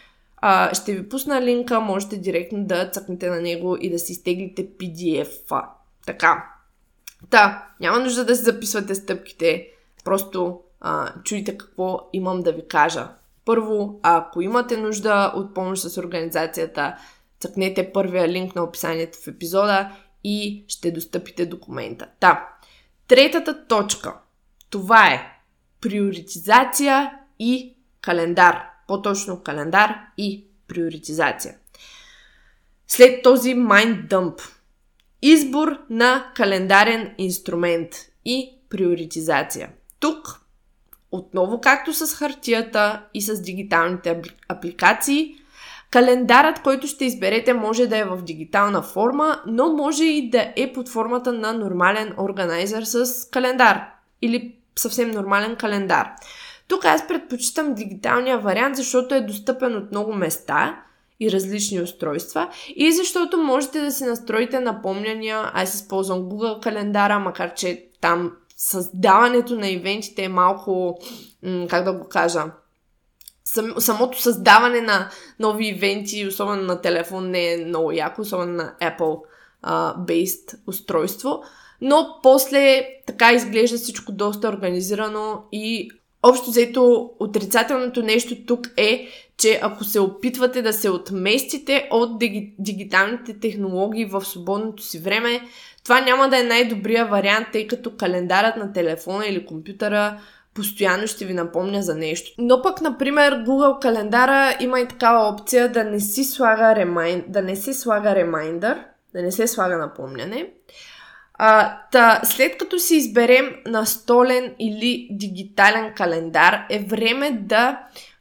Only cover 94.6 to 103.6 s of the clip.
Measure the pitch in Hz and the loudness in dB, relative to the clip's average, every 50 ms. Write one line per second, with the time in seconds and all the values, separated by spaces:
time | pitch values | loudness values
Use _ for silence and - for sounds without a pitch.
94.6 | 220 220 208 - - - - 165 160 190 202 220 233 240 240 247 247 - - - | -4 -6 -8 -10 -14 -14 -12 -8 -6 -4 -2 -2 0 -2 -2 -4 -6 -10 -20 -20
95.6 | - - - _ - - 240 262 269 254 254 262 269 269 254 262 240 240 233 233 | -20 -20 -20 _ 0 4 4 4 4 4 4 4 4 4 4 2 2 2 2 2
96.6 | 247 226 233 202 190 226 226 226 233 214 208 196 196 202 208 220 233 - - 214 | 2 2 0 -4 -2 0 0 0 0 2 0 0 2 2 2 2 0 -2 -4 -6
97.6 | 214 214 247 240 - 226 - - 208 175 175 180 180 180 180 190 214 226 220 226 | -4 -4 -6 -6 -6 -10 -8 -4 -2 -2 -2 -2 -2 0 2 2 2 2 0 -2
98.6 | 208 196 196 185 170 160 160 165 - 180 185 202 214 208 196 175 - - 165 160 | -6 -6 -4 -2 -2 -2 -2 -4 -6 -8 -6 -4 -4 -4 -4 -6 -6 -8 -14 -14
99.6 | 160 - 196 196 214 208 208 208 208 208 208 208 - - _ _ _ _ - 214 | -14 -14 -10 -6 -4 -2 0 0 0 -2 -4 -8 -18 -20 _ _ _ _ -12 -8
100.6 | 202 202 - - 202 190 180 190 214 220 - - 202 185 185 175 170 170 - 165 | -8 -8 -4 -2 0 0 0 0 -2 -6 -8 -8 -8 -6 -4 -4 -4 -4 -4 -4
101.6 | 180 196 202 202 196 175 156 156 160 156 143 - - - - - 240 240 254 254 | -4 -2 -2 -4 -2 -2 -4 -4 -4 -6 -6 -6 -10 -14 -10 -4 2 4 4 4
102.6 | 262 370 370 - 320 311 240 - 277 277 285 294 294 285 277 240 226 233 269 269 | 4 2 -2 0 -2 -4 -2 -2 -2 0 4 6 6 6 4 2 0 2 2 4